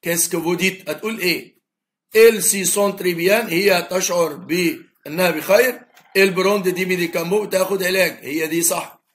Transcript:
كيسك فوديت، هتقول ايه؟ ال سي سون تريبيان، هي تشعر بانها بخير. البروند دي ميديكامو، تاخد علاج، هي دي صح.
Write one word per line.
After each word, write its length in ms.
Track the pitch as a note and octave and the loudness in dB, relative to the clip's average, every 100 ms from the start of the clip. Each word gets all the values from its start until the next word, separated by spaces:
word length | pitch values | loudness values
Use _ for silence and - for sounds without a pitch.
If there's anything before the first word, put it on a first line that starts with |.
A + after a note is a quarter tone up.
كيسك 340 | E3 E3+ - E3+ | -2 -2 -2 -2
فوديت، 540 | D#3+ F3 F#3 F#3+ - | -2 0 -2 -2 -10
هتقول 280 | D3+ G#3+ A3 | -8 -6 -4
ايه؟ 380 | F3+ D3 - _ _ _ _ _ _ A3 | -2 -2 -6 _ _ _ _ _ _ 6
ال 260 | A3+ A3 | 6 6
سي 220 | F3 G3 | -2 -2
سون 320 | F3 G#3 G3+ F#3 | -2 0 -2 0
تريبيان، 520 | F3+ E3+ E3+ G#3+ A3 | -4 0 2 2 0
هي 340 | E3+ G3 F3+ E3+ | 0 2 2 0
تشعر 420 | F3+ F3+ F3 D#3+ | -4 -2 -2 -2
بانها 1000 | C#3+ B2+ F3 E3+ - - _ D3 D#3+ F3+ | -4 -6 -2 -2 -4 -14 _ -12 -2 0
بخير. 500 | D#3 - G3+ B3+ A#3+ - _ _ G3 | 0 2 4 4 -2 -14 _ _ 2
البروند 520 | G3 F3+ F#3 G#3 F3+ | 2 2 0 0 -2
دي 160 | F3+ | -2
ميديكامو، 600 | F#3 F3+ E3+ E3+ E3+ G#3 | -2 -2 -2 -4 -2 -2
تاخد 380 | G3+ F#3+ F#3 G3 | 0 -2 0 -2
علاج، 360 | F#3 F#3+ F3 D3+ | -2 0 0 -2
هي 240 | B2 D#3 D#3+ | -8 -4 -2
دي 160 | E3 | 0
صح. 420 | E3+ F3 - - _ | 0 -2 -8 -16 _